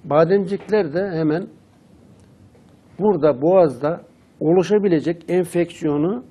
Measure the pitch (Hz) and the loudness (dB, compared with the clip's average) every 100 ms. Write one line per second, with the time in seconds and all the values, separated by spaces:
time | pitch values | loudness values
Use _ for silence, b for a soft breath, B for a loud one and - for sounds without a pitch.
0 | 151 147 165 202 185 196 - 214 170 160 | 0 2 2 2 -2 -8 -2 -2 -2 -4
1 | 202 160 156 160 214 - _ _ _ _ | -4 -2 -2 -2 -6 -18 _ _ _ _
2 | _ - _ _ - _ _ _ _ - | _ -20 _ _ -20 _ _ _ _ -2
3 | 208 175 151 127 156 190 165 120 147 170 | 0 2 0 0 2 4 2 0 -6 -6
4 | - _ _ _ 151 185 170 208 196 160 | -12 _ _ _ 2 2 2 2 2 0
5 | 131 165 - 180 175 175 170 - 156 147 | -2 -6 -4 -2 -2 -2 -4 -4 -4 -2
6 | 165 240 - | -2 -4 -10